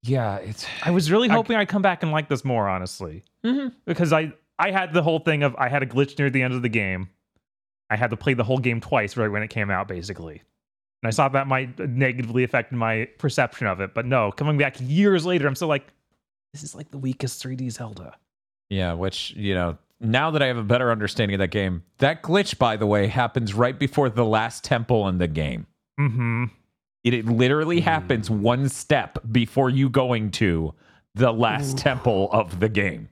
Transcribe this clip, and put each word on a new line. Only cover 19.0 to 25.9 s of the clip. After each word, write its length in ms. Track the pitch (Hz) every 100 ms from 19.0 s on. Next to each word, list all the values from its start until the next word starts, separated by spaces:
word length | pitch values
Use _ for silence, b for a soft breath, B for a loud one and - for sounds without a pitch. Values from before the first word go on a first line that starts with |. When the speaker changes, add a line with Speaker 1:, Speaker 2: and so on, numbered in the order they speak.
| 92 - -
Speaker 1:
you 220 | - 101
know, 220 | 95 87 80 _ _
now 300 | 113 123 156
that 120 | 156
I 40 | 135
have 120 | 120
a 40 |
better 280 | 107 123 123
understanding 420 | 113 104 - 107
of 40 | 98
that 100 | 95
game, 320 | 107 95 90 - _
that 240 | 135 160
glitch, 340 | - 185 196 -
by 180 | 120 107
the 100 | 107
way, 200 | 104 101
happens 460 | 127 117 - 113
right 240 | 101 123 139
before 300 | 139 - 135
the 160 | 110
last 380 | 113 110 113 -
temple 440 | - 123 113 117 98
in 100 | 90
the 100 | 87
game. 380 | 78 73 58 53 _ _